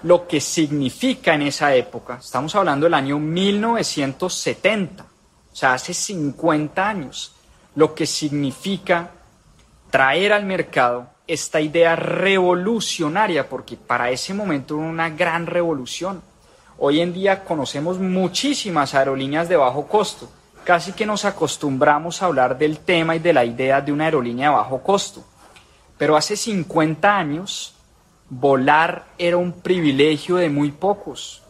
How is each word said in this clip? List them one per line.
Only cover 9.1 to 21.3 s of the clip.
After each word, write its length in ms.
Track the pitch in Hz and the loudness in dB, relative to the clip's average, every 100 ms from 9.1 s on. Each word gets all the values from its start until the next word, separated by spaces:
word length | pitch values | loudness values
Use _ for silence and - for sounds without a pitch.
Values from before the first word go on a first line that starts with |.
| - _ _ _ _ _ _ _ | -16 _ _ _ _ _ _ _
traer 420 | - 135 156 202 | 2 4 4 2
al 120 | 208 | 2
mercado 640 | 202 185 151 151 123 120 123 _ - | 0 -4 -2 2 2 0 -8 _ -8
esta 340 | 156 - 160 | -6 -2 -2
idea 360 | 156 165 165 165 | 0 4 4 4
revolucionaria, 1500 | - 170 185 196 180 180 185 226 - - 156 175 214 156 131 | -2 0 2 4 4 2 2 -2 -4 -2 -2 0 0 0 -2
porque 280 | 127 - 117 | -8 -12 -18
para 340 | - 120 120 | -4 -2 0
ese 220 | 127 - | -2 -4
momento 460 | 196 202 147 131 151 | -6 -4 -4 -4 -6
era 80 | 160 | -6
una 240 | 165 165 | -4 -4
gran 360 | 156 175 165 165 | -2 -2 -2 -2
revolución. 760 | 175 170 147 123 - 180 190 - _ _ _ _ - | -2 0 -2 -6 -8 -8 -10 -16 _ _ _ _ -2
Hoy 220 | 139 151 | 0 2
en 120 | 175 | 0
día 300 | 180 196 190 | 0 0 0
conocemos 540 | - 170 - 143 160 185 | -2 -4 -4 -4 -4 -2
muchísimas 960 | 190 185 180 - 269 285 208 165 139 | -2 0 0 0 -2 -2 -2 -2 0
aerolíneas 540 | 143 135 135 135 147 170 | 2 0 0 -2 -2 2
de 80 | 175 | 4
bajo 300 | 127 127 147 | 4 0 0
costo. 420 | 214 202 - 123 - _ - | 0 0 -6 -18 -20 _ -12
Casi 300 | - 175 175 | 0 0 0
que 140 | 185 214 | -6 -4
nos 180 | 208 | -2
acostumbramos 1000 | 202 | -2